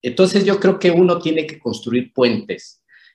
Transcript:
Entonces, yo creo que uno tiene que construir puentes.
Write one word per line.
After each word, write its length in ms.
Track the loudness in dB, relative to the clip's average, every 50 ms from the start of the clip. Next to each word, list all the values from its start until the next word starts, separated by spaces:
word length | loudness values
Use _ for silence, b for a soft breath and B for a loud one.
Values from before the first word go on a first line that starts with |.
Entonces, 420 | -6 -6 2 2 2 2 2 0 0
yo 140 | 0 0 2
creo 200 | 2 0 0 2
que 120 | 0 2
uno 280 | 4 4 4 4 2 0
tiene 280 | -2 -2 -2 -2 -4
que 120 | -6 -12 -10
construir 540 | _ -8 -8 -8 -8 -4 -4 -4 -4 -4
puentes. 720 | _ 0 0 0 0 -2 -6 -10 -12 -12 -12 -20 _ _ _ b b b b b b